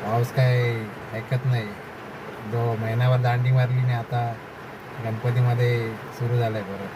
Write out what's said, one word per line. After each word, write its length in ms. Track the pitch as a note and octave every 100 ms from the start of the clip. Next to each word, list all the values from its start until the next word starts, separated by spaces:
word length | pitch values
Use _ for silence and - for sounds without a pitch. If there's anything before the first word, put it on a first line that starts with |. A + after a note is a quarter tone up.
पाऊस 300 | G2+ A#2 B2
काय 520 | - B2+ B2 A#2+ A#2 G#2+ G2 -
ऐकत 320 | A2+ A2+ B2+ C3+
नाही. 200 | A#2+ G#2+ G#2 - - - - - - A2
जो 240 | A#2 A#2 A2
महिनाभर 460 | A2+ A#2 B2+ B2+
दांडी 300 | B2 B2 B2
मारली 300 | C3 B2 B2+
नाही, 120 | B2+
आता 420 | A#2+ G2+ - A#2 A2+ - - - - - -
गणपतीमध्ये 920 | A2+ A2+ B2+ A#2+ B2 A#2+ A#2+ A#2 A2+
सुरू 440 | G#2+ - - A#2+ B2
झालं 200 | A2+ G#2+
आहे 160 | F#2+
परत. 160 | G2 G2